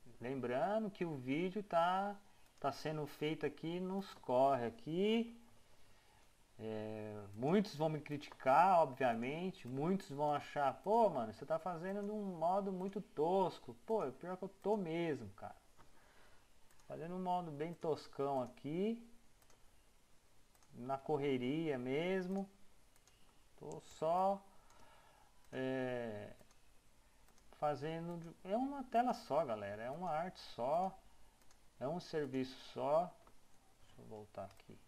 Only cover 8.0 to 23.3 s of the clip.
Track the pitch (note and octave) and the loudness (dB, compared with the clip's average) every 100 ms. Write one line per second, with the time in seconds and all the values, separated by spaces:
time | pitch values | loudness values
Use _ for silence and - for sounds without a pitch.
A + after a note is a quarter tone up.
8 | - D3 - - C3 C#3 F3+ F3+ D#3 B2 | -4 -8 -8 -4 4 8 8 8 6 4
9 | C3 A2+ A#2+ D#3 F#3 - A#2+ C3 D#3 F#3+ | 2 2 0 -2 -4 -6 -6 -2 2 0
10 | - C#3 D3 C#3+ - - C#3 B2 - A3 | -2 -2 2 0 0 0 2 2 2 6
11 | A3+ D3+ A2 G#2 C#3 D#3+ F#3 E3+ F3+ G3+ | 6 4 -4 -4 -2 -2 -2 -4 -4 -4
12 | G3+ G#3+ G3+ F3 E3 F#3+ G3+ F#3 F#3+ G3+ | -4 -4 -4 0 2 2 2 -2 -4 -4
13 | F#3 - D#3 F#3+ F3+ - - A2+ - A3 | -6 0 4 4 4 0 -12 -12 -2 0
14 | D3+ - E3+ F#3 F#3+ - F#3 G#3+ F3 D#3+ | 0 -4 -8 -6 -6 -4 2 2 2 0
15 | E3+ C3+ G#2+ - G2+ - - - - - | 0 0 -4 -12 -14 -14 -20 -20 -20 -20
16 | - - - - - - - - - C3+ | -20 -20 -20 -20 -20 -20 -20 -20 -12 -10
17 | D#3+ F3+ F#3 F3+ E3+ C#3+ D#3 E3+ E3 C#3+ | -6 -4 -2 -2 -2 -4 -6 -4 -2 -2
18 | - - C#3 C#3 B2 - C#3 D#3+ G#3 A#3 | -4 -2 0 0 -2 -6 -4 0 0 0
19 | - - - - - - - - - - | -6 -20 -20 -20 -20 -20 -20 -20 -20 -20
20 | - - - - - - - B2 B2 C3+ | -20 -20 -20 -20 -20 -20 -20 -10 -6 -4
21 | - D3+ C#3+ C3 B2 D3+ E3 C3+ B2 C3+ | 0 0 2 2 2 0 0 0 0 0
22 | F3 F#3+ F3+ G3 G3 - - - - - | 2 0 0 -2 -4 -8 -20 -20 -20 -20
23 | - - - | -20 -20 -20